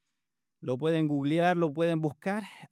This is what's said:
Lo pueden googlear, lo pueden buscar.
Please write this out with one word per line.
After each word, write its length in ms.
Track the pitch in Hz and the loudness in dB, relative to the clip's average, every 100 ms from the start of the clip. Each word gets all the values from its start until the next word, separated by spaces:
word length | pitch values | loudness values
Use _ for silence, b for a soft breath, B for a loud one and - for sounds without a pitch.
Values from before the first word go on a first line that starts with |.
| _ _ _ _ _ _ | _ _ _ _ _ _
Lo 180 | 123 127 | -6 -2
pueden 300 | 156 160 156 | 0 0 0
googlear, 480 | 143 143 165 175 175 | 0 0 2 2 2
lo 180 | 160 | 0
pueden 280 | 143 170 165 | 0 0 2
buscar. 420 | 156 - 190 208 196 B - | -2 -4 -6 -6 -8 B -10